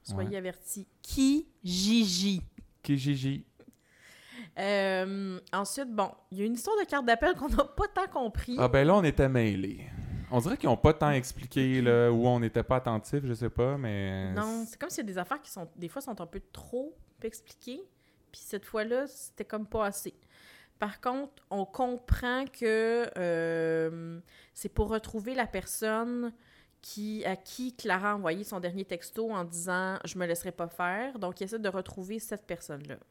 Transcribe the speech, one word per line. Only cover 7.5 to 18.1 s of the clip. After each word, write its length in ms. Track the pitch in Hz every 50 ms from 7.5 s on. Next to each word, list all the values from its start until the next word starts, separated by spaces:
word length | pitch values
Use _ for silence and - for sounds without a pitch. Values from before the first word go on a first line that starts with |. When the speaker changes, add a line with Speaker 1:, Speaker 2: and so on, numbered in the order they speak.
| 220 294 277
Speaker 1:
pas 220 | - - - 415 403 -
tant 140 | 370 381 370
compris. 480 | - 302 247 220 - - - - 247 -
Speaker 2:
Ah 80 | 123
ben 180 | 123 135 135 139
là, 120 | 156 190
on 80 | 208 180
était 240 | 147 139 - 139 135
mêlés. 580 | 131 123 113 107 98 92 95 98 - - - - - - - - - - - -
On 80 | 127 -
dirait 160 | - 170 254
qu'ils 120 | - - 143
ont 60 | 117
pas 160 | - - 151
tant 200 | 156 - 151 147
expliqué, 680 | 143 131 123 - - - 131 127 - 143 131 131 131 131
Speaker 1:
<clears throat> 0 |
Speaker 2:
là, 280 | 120 120 120 120 120 120
ou 160 | 120 113 117
on 140 | 123 123 120
n'était 240 | 117 110 - 120 110
pas 120 | - 131
attentif, 440 | 127 123 120 113 110 - - - 120 139
je 80 | 127
sais 160 | 117 110 120 113
pas, 300 | - - 120 131 143 143
mais 540 | 135 110 104 101 98 95 95 95 95 -
Speaker 1:
Non, 320 | - 202 214 220 226 226 226
c'est 100 | 220 -
comme 140 | - 381 359
s'il 140 | - - 254
y 40 | 202
a 40 |
des 60 | 185 185
affaires 220 | 175 - - 196
qui 120 | - -
sont, 160 | - 196 170 165 _
des 120 | - 175 165
fois, 140 | - 277
sont 180 | 269 262 214 -
un 60 | 175
peu 140 | 165 - 196 - _
trop 440 | - - - - 240 247 269 311 320 - - _ _ _
expliquées, 600 | - 220 - - _ - - _ - 247 247 320 392 _ _ _ _ _